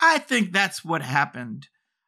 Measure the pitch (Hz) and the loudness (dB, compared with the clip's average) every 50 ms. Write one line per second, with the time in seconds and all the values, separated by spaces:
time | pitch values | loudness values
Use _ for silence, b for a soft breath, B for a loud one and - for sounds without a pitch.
0 | 330 330 320 294 - - 262 240 208 175 175 196 196 185 - - - 160 165 156 | 2 4 4 2 0 0 0 0 0 2 2 0 0 0 -2 -8 -6 -4 -4 -4
1 | 139 127 135 143 139 135 - 123 123 117 110 131 139 _ _ _ _ _ _ _ | -2 0 0 0 0 0 -4 -12 -12 -12 -12 -14 -16 _ _ _ _ _ _ _
2 | _ | _